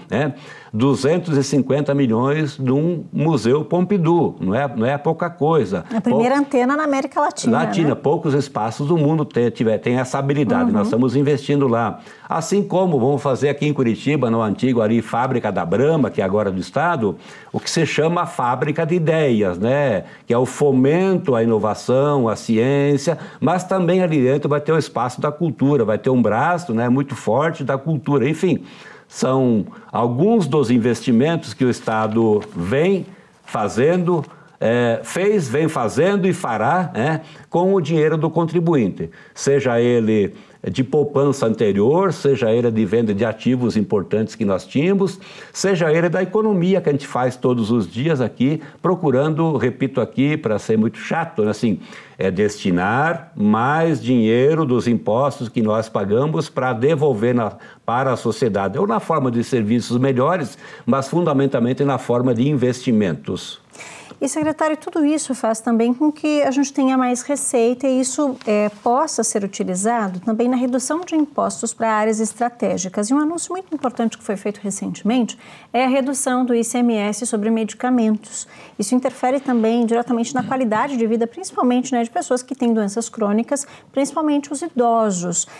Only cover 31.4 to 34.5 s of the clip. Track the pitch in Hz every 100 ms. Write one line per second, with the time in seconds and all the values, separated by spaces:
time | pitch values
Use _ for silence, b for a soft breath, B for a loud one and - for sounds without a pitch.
31.4 | - - 127 113 - 110 110 110 113 104
32.4 | - - 87 135 180 190 143 B B B
33.4 | - 120 101 101 143 180 170 170 139 B
34.4 | B